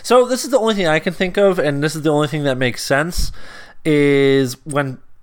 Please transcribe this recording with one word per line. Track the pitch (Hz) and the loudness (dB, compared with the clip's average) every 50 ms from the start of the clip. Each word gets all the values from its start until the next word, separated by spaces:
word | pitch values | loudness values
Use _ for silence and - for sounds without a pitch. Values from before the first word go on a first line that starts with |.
| - | -2
so | - 233 254 247 226 | 2 4 4 4 4
this | 254 240 - | 0 -4 -2
is | 285 | 0
the | 247 247 | 0 0
only | 214 226 220 | 2 0 0
thing | 202 185 | 0 0
I | 160 156 160 | 0 0 0
can | - 196 165 | 0 -2 -4
think | - 190 185 180 208 | -4 -4 -2 0 2
of, | 202 196 185 175 | 2 2 2 2
and | 139 147 143 139 | 0 0 0 0
this | 143 156 151 | -2 -2 -2
is | 160 143 | -2 0
the | 160 | 0
only | 147 147 151 143 | 2 2 0 0
thing | 156 151 143 | -2 -2 -2
that | 143 131 127 | -2 0 0
makes | 131 123 113 - - | 0 -2 -2 -4 -2
sense, | - 135 139 151 175 175 - - - - - - - - - - - - - - | 0 0 0 0 0 0 0 0 0 -2 -6 -10 -12 -14 -16 -20 -20 -14 -6 -2
is | 165 151 147 143 143 143 139 139 139 135 135 135 123 123 - - | 0 2 4 4 4 4 4 4 4 4 2 2 0 -4 -8 -12
when | 156 143 143 143 135 127 - - - - - | -8 -4 -4 -4 -4 -6 -12 -16 -20 -20 -16